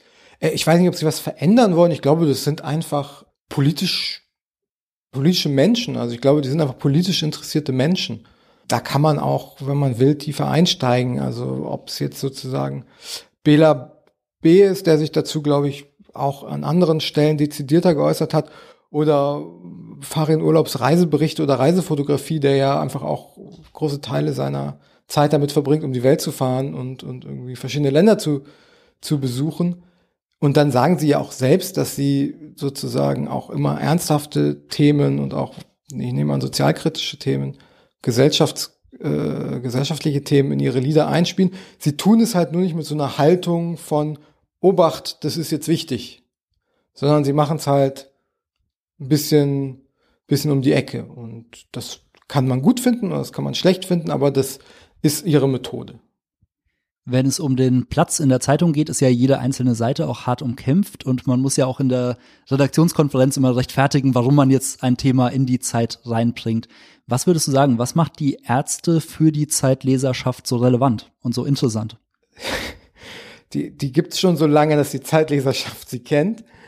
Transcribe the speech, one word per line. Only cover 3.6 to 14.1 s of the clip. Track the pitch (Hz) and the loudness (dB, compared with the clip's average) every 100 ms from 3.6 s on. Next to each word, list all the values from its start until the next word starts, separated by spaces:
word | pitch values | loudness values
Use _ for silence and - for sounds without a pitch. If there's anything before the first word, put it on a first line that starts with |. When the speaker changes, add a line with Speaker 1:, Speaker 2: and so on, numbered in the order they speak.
| 139 175 190 - - - _ _ _ _ _ _ _ _ _ | 0 0 -4 -4 -6 -10 _ _ _ _ _ _ _ _ _
Speaker 1:
politische | 139 147 175 156 | 0 0 2 0
Menschen. | 135 165 233 - 123 | 2 2 2 -2 -6
Also | 120 | -6
ich | 120 | 0
glaube, | 139 151 | 2 2
die | 131 | 2
sind | 156 | -2
einfach | 147 - | -2 -2
politisch | 143 139 190 156 | 0 2 2 -2
interessierte | 156 - - 151 147 | -4 -6 -6 -4 -2
Menschen. | 131 143 180 - 113 - _ _ _ - | 0 0 0 -4 -10 -16 _ _ _ -4
Da | 117 | -4
kann | - 143 | 0 0
man | 156 147 | 2 2
auch, | 139 139 - - | -2 -4 -6 -12
wenn | 135 143 | -6 -2
man | 139 113 | -2 2
will, | 135 147 | 2 2
tiefer | - 143 143 | -4 -4 -2
einsteigen. | 139 175 - 127 123 127 135 | 2 2 2 0 2 0 -2
Also | 131 117 131 131 - | -4 -6 -8 -8 -8
ob | 139 - | -10 -10
es | - | -8
jetzt | 143 - | -8 -6
sozusagen | 139 131 131 139 139 139 - _ - - - _ | -8 -8 -8 -6 -6 -8 -14 _ -16 -16 -16 _
Bela | 151 151 156 139 123 _ _ | 4 6 6 2 -4 _ _